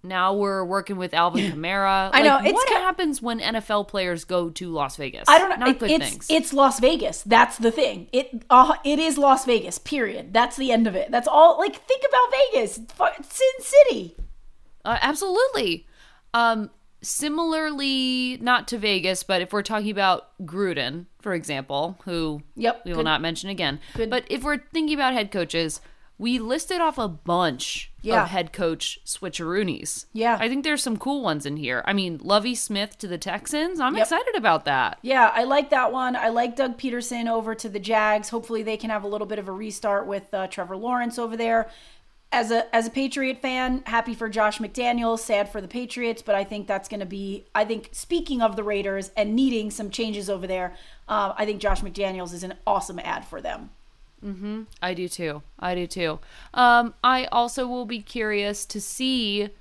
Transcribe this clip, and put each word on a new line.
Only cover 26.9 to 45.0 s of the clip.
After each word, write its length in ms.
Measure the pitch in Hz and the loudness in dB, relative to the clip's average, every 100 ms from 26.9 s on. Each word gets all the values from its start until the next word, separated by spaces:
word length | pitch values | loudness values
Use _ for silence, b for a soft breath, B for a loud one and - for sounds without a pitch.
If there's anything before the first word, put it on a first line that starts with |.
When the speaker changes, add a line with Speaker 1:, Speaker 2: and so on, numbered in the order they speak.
| 277 | 0
Speaker 1:
a 100 | 214 | -6
bunch 840 | 156 170 175 175 127 - - - - | -6 -2 0 0 -2 -8 -8 -10 -10
Speaker 2:
Yeah. 200 | 202 226 | 0 2
Speaker 1:
of 40 | 180 | 2
head 240 | 185 165 | -2 -4
coach 480 | - 170 160 - - | -2 -2 -2 -6 -8
switcheroonies. 1000 | - - 185 - 165 185 196 - - - - | -10 -10 -8 -8 -4 -2 -2 -4 -8 -10 -10
Speaker 2:
Yeah. 240 | 220 226 220 | -2 0 2
Speaker 1:
I 80 | 226 | 0
think 140 | 262 | -2
there's 200 | 294 294 | -2 -2
some 140 | - 220 | -2 -4
cool 260 | 262 285 | -2 -2
ones 240 | 226 151 139 | -2 -4 -4
in 100 | 151 | -6
here. 260 | 135 123 - | -4 -2 0
I 60 | |
mean, 280 | 202 185 160 | -2 -2 -6
Lovie 320 | 156 202 220 | 0 0 0
Smith 440 | 233 - 202 202 - | -4 -4 -4 -6 -8
to 100 | 202 | -10
the 100 | 175 | -8
Texans. 600 | 196 180 - 302 330 359 | -6 -8 -4 -4 -2 -2
I'm 140 | 262 294 | -2 0
Speaker 2:
Yep. 60 | |
Speaker 1:
excited 340 | 220 330 508 427 | 0 0 -2 0
about 280 | 214 160 - | 2 2 2
that. 320 | 135 113 - | 0 0 -4
Speaker 2:
Yeah, 280 | 240 262 220 | -2 6 6
I 100 | 220 | 4
like 260 | 247 277 285 | 2 2 2
that 200 | 277 247 | 2 2
one. 220 | 254 254 | 0 -4
I 140 | 247 226 | -2 0
like 260 | 233 240 | 0 -2
Doug 220 | 240 262 240 | -2 -4 -2
Peterson 500 | 262 240 240 240 233 | -6 -6 -6 -6 -2
over 260 | 226 220 226 | -2 -2 -8
to 120 | 226 | -8
the 120 | 202 | -8
Jags. 480 | 196 220 214 214 214 | 0 2 2 0 -2
Hopefully 340 | 233 233 226 | -8 -6 -6
they 140 | 214 220 | -4 -6
can 140 | 220 | -4
have 120 | 214 | -6
a 40 | 202 | -4
little 180 | 208 202 | -6 -6
bit 120 | 214 | -8
of 100 | 196 | -8
a 40 | |
restart 540 | 190 214 202 214 202 185 | -10 -10 -6 0 0 0
with, 260 | 202 196 | -6 -6
uh, 120 | 202 190 | -6 -6
Trevor 280 | - 175 190 | -6 -8 -6
Lawrence 420 | 233 247 240 240 | -4 -2 -2 -4
over 180 | 233 226 | -6 -2
there. 320 | 226 226 226 B B B B _ _ | 0 0 0 B B B B _ _
As 160 | 247 226 | -2 2
a, 240 | 233 226 | 0 2
as 120 | 233 226 | 0 0
a 40 | |
Patriot 520 | 262 269 277 262 262 | -2 -4 -2 -4 -4
fan, 400 | 262 254 254 254 233 | -4 -2 -2 -4 0
happy 280 | 233 226 | -2 -2
for 120 | 226 226 | -6 -6
Josh 300 | 214 214 214 | 0 0 0
McDaniels, 600 | 220 - 240 240 | -8 -2 -2 0